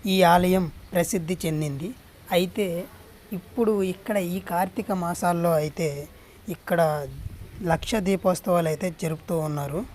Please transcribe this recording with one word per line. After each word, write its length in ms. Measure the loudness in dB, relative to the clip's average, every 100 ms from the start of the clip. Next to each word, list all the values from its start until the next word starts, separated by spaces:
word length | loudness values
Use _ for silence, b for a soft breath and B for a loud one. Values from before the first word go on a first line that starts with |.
| 2
ఈ 20 | 6 8
ఆలయం 340 | 8 6 2 0 -6 -4
ప్రసిద్ధి 440 | 0 0 -2 -2 -4
చెందింది. 440 | -2 -2 -4 -4 -8 -10 -20 -20 0 0
అయితే 320 | 0 -2 -2 -4 -8 -16 -20 -20 -10 -10
ఇప్పుడు 340 | -8 0 2 2 0
ఇక్కడ 220 | -2 -2 -2 -2
ఈ 40 | -4 -2
కార్తీక 420 | -2 0 -4 -4 -2 -2
మాసాల్లో 480 | 0 0 2 2 2
అయితే 280 | 0 -2 -4 -4 -12 B B B -12 -10
ఇక్కడ 240 | -2 2 2 2 -6 -10 -12 -12 -14 -6 -2
లక్ష 220 | -2 0 -2 0
దీపోత్సవాలు 600 | 2 2 0 2 2 2
అయితే 140 | -2 -6 -4
జరుపుతూ 320 | -6 -6 -4 -4 -2
ఉన్నారు. 320 | -4 -4 -6 -8